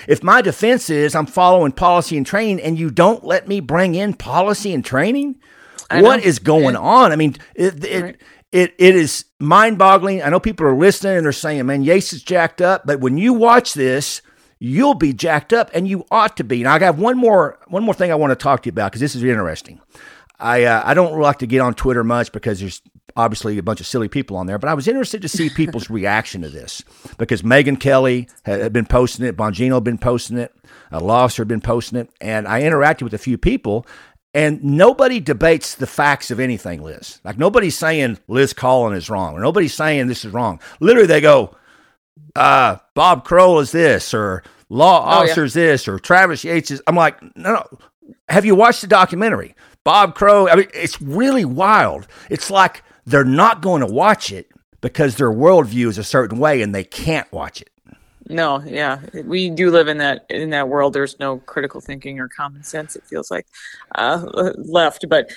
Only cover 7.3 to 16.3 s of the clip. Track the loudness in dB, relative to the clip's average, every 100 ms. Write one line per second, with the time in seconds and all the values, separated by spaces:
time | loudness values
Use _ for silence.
7.3 | -2 -12 -4 -4 -4 -8 -6 -6 -12 _
8.3 | _ _ 0 2 4 6 6 2 -2 -12
9.3 | -8 2 4 4 4 4 4 2 -4 0
10.3 | 0 -2 0 0 4 4 2 0 0 -2
11.3 | -2 -6 -4 -4 -2 2 2 0 -10 -4
12.3 | -2 -2 0 0 0 -2 -2 -2 0 0
13.3 | 2 4 4 2 -2 -2 -2 -4 -12 _
14.3 | _ _ _ -6 0 2 2 0 -2 -2
15.3 | -2 0 -2 0 -4 -4 -6 -4 -2 -2